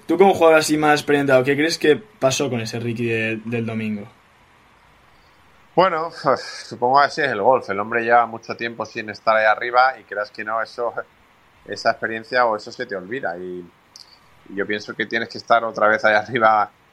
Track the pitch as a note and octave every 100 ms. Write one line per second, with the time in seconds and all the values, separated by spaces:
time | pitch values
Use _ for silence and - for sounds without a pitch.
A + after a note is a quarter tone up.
0 | - E3+ G3 - E3 D#3 D3 D3+ D3+ D3
1 | C#3 C#3+ C#3 C3 B2+ C#3+ D#3 D#3 D#3 C3
2 | - - C3 C3 C#3+ B2 A2 A#2 A#2 A2+
3 | A#2 A2+ A2 A2 A2 A#2+ A2+ A2+ A2 G#2
4 | G2+ _ _ _ _ _ _ _ _ _
5 | _ _ _ _ _ _ _ - F#3 E3
6 | E3 - D3 A#2+ - - - A2+ B2 C3+
7 | D3 - C#3+ G#2+ G#2+ B2+ G#2+ G2 A2 A#2
8 | A2+ A#2+ A#2 A2+ - A2+ A#2 A#2 G#2+ A#2
9 | G#2+ G2+ - A2 A2 G#2 A#2+ B2 C3 A#2
10 | G2 G2+ G#2 - G#2+ A2+ A2 - A#2 A2
11 | - _ _ _ _ _ - G#2 A#2 A2
12 | A2+ A2+ A2 B2+ A#2+ G#2+ - - B2 G2
13 | F#2 C3 G2 F2 F#2 F2+ F2 _ _ -
14 | - _ _ _ - G2 G2 G#2 - A2
15 | A2 A2+ A#2 A2+ - A#2 A2+ G#2+ G#2+ G#2+
16 | G#2+ G#2+ G#2+ A#2 A2 G#2+ G2+ _ _